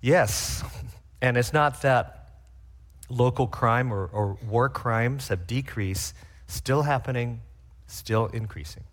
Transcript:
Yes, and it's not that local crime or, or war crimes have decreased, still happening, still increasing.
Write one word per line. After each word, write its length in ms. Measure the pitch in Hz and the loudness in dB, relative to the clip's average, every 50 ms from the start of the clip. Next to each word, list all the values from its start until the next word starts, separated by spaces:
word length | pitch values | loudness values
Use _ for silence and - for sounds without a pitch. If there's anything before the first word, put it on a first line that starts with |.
Yes, 600 | - 123 156 180 127 104 - - - - - - - - - - - - - - - - - - | 4 6 6 6 6 4 0 -2 -4 -4 -4 -6 -6 -8 -10 -12 -12 -14 -14 -18 -20 -20 -8 0
and 160 | - 127 120 123 | 0 2 4 2
it's 160 | 120 - - | 2 2 4
not 280 | 151 147 147 135 - | 4 4 4 2 2
that 480 | - 139 131 120 - - - - - - - - - - - - - - - - - - - - - - | 2 4 4 4 2 0 -8 -20 -20 -20 -20 -20 -20 -20 -20 -20 -20 -20 -20 -20 -20 -20 -20 -20 -14 -8
local 380 | 123 120 123 127 127 - 131 104 | 2 2 4 4 4 2 -2 -2
crime 440 | - - - 117 113 120 127 127 | 0 0 2 2 4 2 2 0
or, 160 | 110 98 95 87 | -2 -4 -4 -4
or 300 | - 104 104 98 98 - - 110 | -2 -2 0 0 -2 -4 -6 0
war 220 | 104 117 123 139 | 2 2 2 2
crimes 600 | 135 - - 120 113 113 113 120 135 143 131 - | 0 -4 -2 0 0 2 2 0 0 -4 -4 -4
have 180 | 101 90 87 87 | -4 -4 -4 -4
decreased, 680 | 117 131 139 - - 113 101 95 95 90 - - - - - - - - - - | -4 -4 -4 -4 -4 -4 -2 -2 -2 -2 -4 -6 -10 -14 -20 -20 -20 -20 -18 -10
still 360 | - - - - 135 147 147 | -10 -8 -2 0 2 2 2
happening, 580 | 147 143 131 - - 127 123 120 120 117 117 110 - - - - - - - - - | 2 0 0 0 -2 -2 -2 -2 -2 -4 -8 -12 -16 -20 -20 -20 -20 -20 -20 -20 -16
still 400 | - - - - 110 110 113 - | -16 -14 -4 0 2 2 2 0
increasing. 560 | - 113 110 104 - - 76 - - - - - | -2 -6 -6 -6 -8 -10 -12 -12 -14 -16 -18 -20